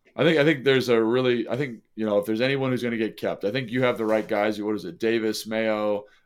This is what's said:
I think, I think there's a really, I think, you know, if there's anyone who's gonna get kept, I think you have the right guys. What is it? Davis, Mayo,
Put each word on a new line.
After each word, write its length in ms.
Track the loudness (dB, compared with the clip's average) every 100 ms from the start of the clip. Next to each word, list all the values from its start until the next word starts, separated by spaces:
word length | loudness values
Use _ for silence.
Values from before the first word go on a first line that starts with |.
| _ 0
I 80 |
think, 140 | 2 4
I 60 |
think 200 | 4 2
there's 260 | 2 2 4
a 120 | 4
really, 460 | 4 2 2 0 -2
I 80 | -4
think, 220 | -6 -8 _ -6
you 100 | 0
know, 140 | 0
if 80 | 0
there's 120 | 0
anyone 280 | 0 0 0
who's 140 | -2
gonna 140 | -2 -2
get 200 | -4 -4
kept, 280 | -6 -2 -4
I 60 |
think 200 | -4 -4
you 100 | 0
have 160 | 0 2
the 80 | 0
right 220 | 0 0
guys. 340 | 0 0 0
What 140 | -4 -4
is 100 | -6
it? 140 | -4
Davis, 480 | 0 0 0 -4 -4
Mayo, 560 | -2 0 0 0 -2 -6 _